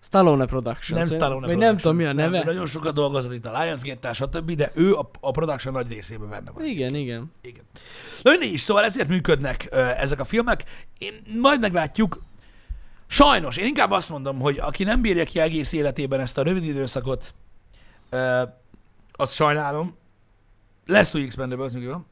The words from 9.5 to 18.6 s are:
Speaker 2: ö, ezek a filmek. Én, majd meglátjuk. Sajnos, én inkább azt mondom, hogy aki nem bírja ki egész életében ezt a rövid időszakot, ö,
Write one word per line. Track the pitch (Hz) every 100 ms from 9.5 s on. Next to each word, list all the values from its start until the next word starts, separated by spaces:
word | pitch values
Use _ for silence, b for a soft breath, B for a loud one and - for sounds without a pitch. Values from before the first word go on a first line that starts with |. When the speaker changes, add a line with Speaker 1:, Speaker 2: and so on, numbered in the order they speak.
| 127 -
Speaker 2:
ö, | 131
ezek | 127 - 139 135
a | 135
filmek. | 220 240 214 - B B -
Én, | 202 220 208 220
majd | 262 294
meglátjuk. | 220 175 151 - 214 - - - b b b b b b b
Sajnos, | - 285 240 151 117
én | 214
inkább | 294 202
azt | 196 -
mondom, | 151 135 135
hogy | 135 139
aki | - -
nem | 196 240
bírja | 226 175
ki | 156 165
egész | 160 160 139
életében | 160 147 123 139 135
ezt | 127 -
a |
rövid | 139 190
időszakot, | 160 139 135 - 123 127 - - - - _ b b b _
ö, | 127 127 127 123 -